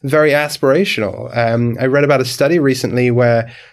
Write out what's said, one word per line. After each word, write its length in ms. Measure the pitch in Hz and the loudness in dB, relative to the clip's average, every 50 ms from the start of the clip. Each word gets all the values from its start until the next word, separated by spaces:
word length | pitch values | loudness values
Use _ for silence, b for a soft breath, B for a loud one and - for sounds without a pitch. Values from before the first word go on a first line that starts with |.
very 280 | B 135 147 156 151 151 | B -2 0 2 2 4
aspirational. 1040 | 143 147 147 147 151 - - 135 135 170 202 196 - - 107 95 95 104 113 - - | 2 0 0 -2 -4 -2 0 2 2 2 0 -2 -2 -4 -4 -6 -6 -8 -12 -8 -4
Um, 400 | 120 117 113 117 117 120 120 117 120 | -2 0 0 0 0 0 -2 -2 -2
I 60 | 127 | -2
read 180 | 131 131 143 143 | 0 0 2 2
about 180 | 139 143 131 | 2 2 0
a 20 | 127 | 0
study 340 | 123 - - 139 143 170 175 | -2 -2 -2 0 2 2 2
recently 520 | 143 135 127 123 - 123 123 123 123 123 | 2 2 0 0 -2 -4 -2 0 0 2
where 420 | 120 120 123 120 117 117 113 120 B B B B | 2 2 2 2 2 0 -2 -4 B B B B